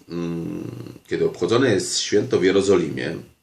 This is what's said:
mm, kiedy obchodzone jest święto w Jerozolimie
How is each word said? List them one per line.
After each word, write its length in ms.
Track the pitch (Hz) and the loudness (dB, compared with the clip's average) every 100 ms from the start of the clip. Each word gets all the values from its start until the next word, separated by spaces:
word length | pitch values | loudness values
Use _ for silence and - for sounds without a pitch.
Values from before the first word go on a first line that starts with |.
| - | -10
mm, 600 | 85 85 82 85 87 - - - - - | -6 -6 -6 -6 -8 -8 -10 -14 -16 -6
kiedy 180 | 85 | -2
obchodzone 500 | 82 - - 113 135 | -2 0 0 2 4
jest 240 | 95 - - | 2 0 -4
święto 420 | - 104 120 101 | 0 0 2 2
w 40 | |
Jerozolimie 720 | 92 98 98 92 80 64 67 87 - _ | 4 4 4 2 2 -4 -6 -8 -12 _